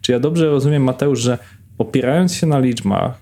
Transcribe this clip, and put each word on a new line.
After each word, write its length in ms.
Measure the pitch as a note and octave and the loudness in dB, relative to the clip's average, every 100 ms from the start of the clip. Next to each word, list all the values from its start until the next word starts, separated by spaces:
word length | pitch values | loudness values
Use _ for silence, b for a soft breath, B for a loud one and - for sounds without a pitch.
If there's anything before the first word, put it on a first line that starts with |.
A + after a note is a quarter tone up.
czy 120 | - | 0
ja 80 | B2 | 0
dobrze 260 | C#3+ E3+ D#3+ | 0 0 2
rozumiem, 380 | C#3+ C#3 D3 | 2 2 2
Mateusz, 360 | C3 B2+ C#3+ B2+ | 0 0 0 0
że 180 | A#2 B2 B B - - | -2 -4 B B -20 -8
opierając 560 | - C3+ B2 D#3 F3+ | -4 -2 0 0 0
się 120 | F3 E3 | 0 0
na 120 | C#3+ | 2
liczbach 600 | B2+ A2+ G2 F#2+ F2+ B2+ | 0 0 -2 -2 -2 -6